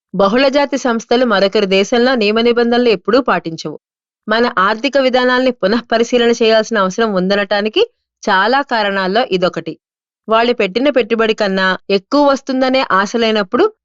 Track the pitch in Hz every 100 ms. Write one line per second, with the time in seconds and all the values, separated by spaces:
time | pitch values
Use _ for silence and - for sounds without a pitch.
0 | _ 180 196 226 277 269 285 277 254 226
1 | - 240 254 202 196 220 202 190 196 240
2 | 240 262 208 214 233 233 240 240 240 196
3 | - 233 262 190 165 160 160 147 _ _
4 | _ _ - 220 240 - 185 220 269 269
5 | 262 247 247 254 262 247 190 202 - -
6 | 233 247 233 233 226 220 220 220 190 185
7 | 226 190 185 202 202 208 208 269 466 _
8 | _ _ - 190 208 262 277 233 202 196
9 | 185 202 254 185 180 175 160 156 _ _
10 | _ _ - 220 240 240 202 185 277 277
11 | 226 233 220 220 208 190 190 185 - 196
12 | - 285 285 277 - 262 262 262 269 190
13 | 202 240 226 214 196 247 415 -